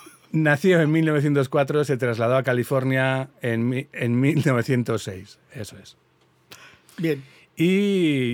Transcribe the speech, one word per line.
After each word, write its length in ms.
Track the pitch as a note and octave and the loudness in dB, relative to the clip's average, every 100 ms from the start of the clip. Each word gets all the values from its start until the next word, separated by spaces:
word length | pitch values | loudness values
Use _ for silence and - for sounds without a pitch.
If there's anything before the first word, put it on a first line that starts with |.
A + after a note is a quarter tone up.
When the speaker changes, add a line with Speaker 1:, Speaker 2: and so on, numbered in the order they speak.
| - - _ | -20 -20 _
Speaker 1:
Nació 500 | D#3 D3+ D3 F#3+ F3 | 0 2 2 4 4
en 100 | D3+ | 4
mil 140 | D#3+ D#3+ | 2 2
novecientos 440 | D3+ D3 C#3+ C3 | 2 2 0 0
cuatro, 340 | D3+ C#3 D3 | 0 0 0
se 140 | C#3+ C3+ | -2 -2
trasladó 380 | B2 A2+ A#2 C3 | -2 -2 0 0
a 60 | |
California 880 | C3 B2 A#2 C3+ B2+ C3 C3 C3 C3 - | 0 -2 0 -2 0 0 0 -2 -6 -8
en 260 | B2 A2+ A#2 | -4 -2 -2
mi-, 160 | B2+ C#3 | -4 -8
en 260 | - A#2+ A#2+ | -6 -2 0
mil 220 | C3+ D3+ | 2 2
novecientos 600 | C#3+ B2 A2+ B2+ A#2 A2+ | 2 0 0 -2 -2 -4
seis, 340 | - F#2 G2 - _ | -6 -12 -16 -20 _
eso 240 | - A2 G2 | -16 -16 -16
es. 180 | - - _ _ _ _ _ - - - _ - | -20 -20 _ _ _ _ _ -20 -20 -20 _ -6
Speaker 2:
Bien. 260 | E3 C#3 C3+ - _ - | -4 -4 -6 -20 _ -2
Speaker 1:
Y, 100 | E3 F#3+ G3+ G3 E3 C#3+ B2 | 2 2 2 2 2 2 0